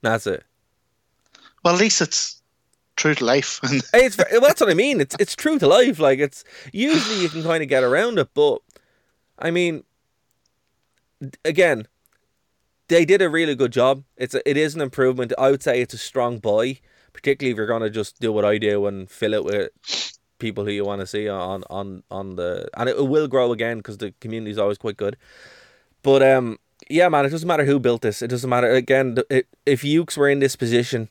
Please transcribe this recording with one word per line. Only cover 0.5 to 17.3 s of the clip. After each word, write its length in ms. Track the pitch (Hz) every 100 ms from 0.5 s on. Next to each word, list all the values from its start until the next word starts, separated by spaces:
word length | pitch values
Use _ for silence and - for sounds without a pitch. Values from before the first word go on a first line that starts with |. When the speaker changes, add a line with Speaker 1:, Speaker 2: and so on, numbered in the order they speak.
| _ _ _ _ _ _ _ _ _ _ _
Speaker 2:
Well, 120 | 175 175
at 40 |
least 220 | 214 -
it's 400 | 156 - - - _ _ _ _ _ -
true 200 | 151 147
to 80 |
life. 360 | 120 135 - -
<laughs> 300 | 127 139 -
Speaker 1:
It's 220 | 226 254 202
ve-, 80 | 190
well, 100 | 226
that's 180 | 269 -
what 100 | 226
I 40 |
mean. 260 | 165 254 262
It's, 160 | 139 -
it's 160 | 208 -
true 240 | 302 311
to 80 | 151
life. 320 | 190 247 170
Like, 200 | 147 135
it's, 240 | 143 - - - -
usually 500 | 185 262 311 220 214
you 80 | 175
can 140 | 156
kinda 220 | 160 165 147
get 180 | 131
around 340 | 127 139 233 220
it, 100 | 135
but, 280 | - 147 123 _ _ _ _ _ _ _ _
I 140 | 165
mean, 320 | 170 175 156 - _ _ _ _ _ _ _ _ _ _ _ _ _
d-, 160 | 135 - 156
again, 420 | 160 180 127 107 _ _ _ _ _ _ _ _ _ _
they 180 | 170 160
did 160 | 196
a 80 | 185
really 260 | 156 160 135
good 160 | 131
job. 320 | 120 127 135 139 _
It's 160 | 127
a, 140 | 131 -
it 80 | 143
is 180 | 156 156
an 60 |
improvement. 520 | 139 - 131 127 120 113
I 140 | 135
would 120 | 139
say 180 | - 123
it's 120 | 123
a 40 | 117
strong 420 | - - 120 120
buy, 400 | 110 104 123 135 _ _ _
particularly 380 | - -